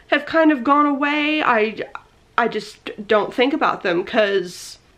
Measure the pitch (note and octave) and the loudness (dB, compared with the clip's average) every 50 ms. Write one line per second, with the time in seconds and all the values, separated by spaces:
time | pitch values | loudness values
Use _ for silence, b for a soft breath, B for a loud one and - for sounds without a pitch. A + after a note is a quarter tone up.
0 | B - D#4 C#4+ D4 - - D#4+ D#4+ D#4 D4+ B3 A3+ D4 C#4 D4 D4 D4 C#4+ C4 | B -2 -2 -2 0 0 2 4 4 4 4 2 2 2 4 4 4 2 2 0
1 | D4 C#4+ - - D4 D4 D#4 D#4 - - A#3+ A3 G#3+ A3 G#3 - - - - - | -2 -2 0 -2 -2 -2 -2 0 0 2 2 2 2 0 -2 -6 -10 -12 -12 -18
2 | - _ _ _ _ _ _ - A#3 A3 - G#3+ G#3 - - - _ - - - | -20 _ _ _ _ _ _ -2 -2 0 -2 -6 -8 -10 -16 -14 _ -12 -12 -12
3 | G3+ - A3 G#3 G3+ - - - B3 C#4 D#4+ D4 C4 - - - - F#3+ E3+ F3 | -2 0 0 0 0 0 0 0 2 2 2 0 0 0 0 -2 -2 -2 -2 -2
4 | G3 - - A#3 G#3+ G3+ G3 G3 F3+ F3+ F3+ - - - - - _ _ _ | -2 -2 0 0 0 2 0 -2 -2 -4 -10 -14 -16 -18 -18 -20 _ _ _